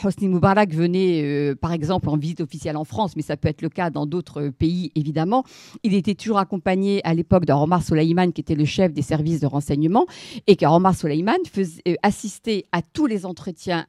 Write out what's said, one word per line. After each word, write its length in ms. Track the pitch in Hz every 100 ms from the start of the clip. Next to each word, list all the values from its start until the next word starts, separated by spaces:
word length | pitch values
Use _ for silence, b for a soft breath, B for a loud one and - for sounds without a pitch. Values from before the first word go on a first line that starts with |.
Hosni 240 | 196 - 196
Moubarak 460 | 175 196 196 208
venait, 480 | 156 175 185 185 165
euh, 320 | 143 143 143 135
par 180 | 165
exemple, 360 | 170 147 185 -
en 80 | 151
visite 240 | 156 170
officielle 360 | 151 156 165 151
en 60 |
France, 320 | 156 - 190 156
mais 60 |
ça 140 | 151 147
peut 120 | 160
être 140 | 156
le 80 | 160
cas 200 | - 175
dans 160 | 147 147
d'autres 440 | 175 - 143 143
pays, 420 | 131 160 180 170 160
évidemment, 480 | 147 151 165 254 - B B B
il 100 | 220
était 220 | 196 185 190
toujours 240 | 214 202
accompagné 640 | 190 190 190 185 196 196
à 100 | 165
l'époque 320 | 165 170 185 151
de 80 |
Omar 300 | 143 151 180
Soleiman, 480 | - 156 160 170 180
qui 100 | 156
était 140 | - 151
le 100 | 147
chef 280 | - 185
des 80 | 147
services 380 | 135 156 156 160
de 80 | 139
renseignement, 580 | 139 - 143 160 226 359 B B 240 -
et 80 | 190
que 100 | 151
Omar 300 | 170 185 175
Soleiman 420 | 160 151 202 359 349
fais-, 300 | 202 180 165 180
euh, 80 | 165
assistait 640 | 208 - 202 - 226 202 -
à 100 | 170
tous 240 | - - 294
les 200 | 208 190
entretiens 600 | 165 196 165 190 170